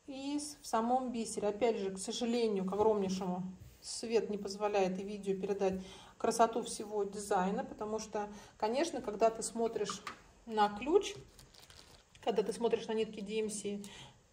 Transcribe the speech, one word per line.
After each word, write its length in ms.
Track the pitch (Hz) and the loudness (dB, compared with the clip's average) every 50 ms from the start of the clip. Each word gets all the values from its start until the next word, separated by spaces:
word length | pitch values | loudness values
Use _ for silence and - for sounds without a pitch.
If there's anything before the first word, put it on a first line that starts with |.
| _ - | _ -14
И 320 | 269 269 269 285 294 294 | -12 -6 -4 -2 -2 -2
с-, 180 | - - - - | -2 -4 -12 -12
в 40 | - | -6
самом 460 | - - 220 226 240 254 262 254 247 | 0 2 2 4 4 4 4 2 2
бисере. 380 | - 226 220 - - 214 202 208 | -2 -2 -2 -2 -2 0 0 0
Опять 280 | 208 - 254 233 214 202 | 2 4 4 4 4 2
же, 140 | 196 196 | 0 -2
к 80 | 190 185 | -2 -4
сожалению, 640 | - 240 214 - 247 226 233 240 226 220 202 190 185 | -6 -6 -2 0 0 2 4 4 4 4 2 2 0
к 80 | 190 196 | 0 2
огромнейшему, 720 | 202 214 220 214 202 190 185 190 190 196 180 180 185 185 - - - - - - - | 4 6 6 6 4 2 0 0 0 0 -2 -2 -2 -4 -6 -8 -12 -18 -20 -20 -16
свет 500 | - - - - - 226 233 208 - - | -12 -10 -8 -6 -4 2 2 2 2 2
не 80 | 208 196 | -4 -6
позволяет 640 | 202 196 196 - 214 208 208 196 190 180 185 185 | -6 -6 -4 -2 -2 2 4 4 2 2 0 -2
и 40 | 196 | -4
видео 360 | 202 214 202 190 196 190 190 | -6 -8 -6 -2 -2 -2 -2
передать 420 | 208 196 196 - 196 185 185 185 - - - - - - - - | 0 -2 0 2 2 0 0 0 -6 -10 -14 -18 -18 -20 -12 -2
красоту 460 | - 226 220 - 226 226 233 240 220 | 0 0 4 4 4 4 4 -2 -4
всего 400 | - - - 220 208 214 208 196 | -4 -6 -8 -8 -4 -2 -2 -2
дизайна, 600 | 196 196 214 202 - 226 185 180 196 208 247 262 | -2 -4 -8 -2 0 2 2 2 2 0 -2 -4
потому 360 | - - - 214 214 220 214 | -6 -8 -8 -6 -4 -4 -4
что, 280 | 214 - - 208 202 208 208 - - - - - | -6 -4 -6 -6 -6 -6 -8 -14 -16 -18 -6 -2
конечно, 440 | 214 214 233 277 330 330 - 240 | 0 0 2 2 0 0 -2 -4
когда 280 | - 214 208 202 226 226 | -4 -4 0 4 4 4
ты 140 | 226 - - | 4 2 -6
смотришь 600 | - - 226 233 226 226 208 208 196 - - - - - - - - - - - | -6 -2 0 0 0 0 0 -2 -2 -4 -8 -8 -12 -12 -12 -20 -20 -20 -20 -12
на 220 | 233 220 214 208 208 | -4 2 4 4 4
ключ, 460 | 208 214 254 285 349 427 - - - - - - - - - - - - - - - - - - - - _ _ _ - | 2 -2 -2 4 4 4 4 4 -8 -10 -14 -18 -20 -20 -20 -20 -20 -20 -20 -20 -20 -20 -20 -20 -20 -20 _ _ _ -6
когда 220 | - 240 202 220 196 | -2 0 2 2 2
ты 80 | 220 185 | 0 -2
смотришь 340 | 214 233 226 226 220 - - | 0 2 2 2 2 0 -2
на 60 | 220 | 0
нитки 280 | 220 220 214 - 220 | 0 0 -2 -2 -10
D 180 | 196 196 220 220 | -6 -4 -2 -2
M 100 | 220 208 | -2 -2
C, 320 | 208 - - 202 202 202 202 - - - - - - - _ _ | -4 -4 -4 -4 -6 -6 -8 -12 -14 -16 -18 -18 -20 -20 _ _